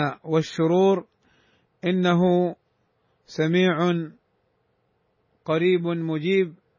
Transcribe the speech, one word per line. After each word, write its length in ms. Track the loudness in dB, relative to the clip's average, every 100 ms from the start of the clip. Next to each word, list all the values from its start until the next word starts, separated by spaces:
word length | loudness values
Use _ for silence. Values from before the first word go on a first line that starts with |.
| -2 -4
والشرور، 840 | -4 -2 -2 -2 0 2 2 0 -4 _ _ _ _ _ _ _
إنه 360 | -4 0 2 2 2 2 0 -6 _ _ _ _ _ _ _
سميع 500 | -4 0 2 2 2 0 -2 -6 -14 _ _ _ _ _ _ _ _ _ _ _ _
قريب 420 | -4 0 2 0 0
مجيب. 680 | -4 -4 -4 0 0 0 -6 _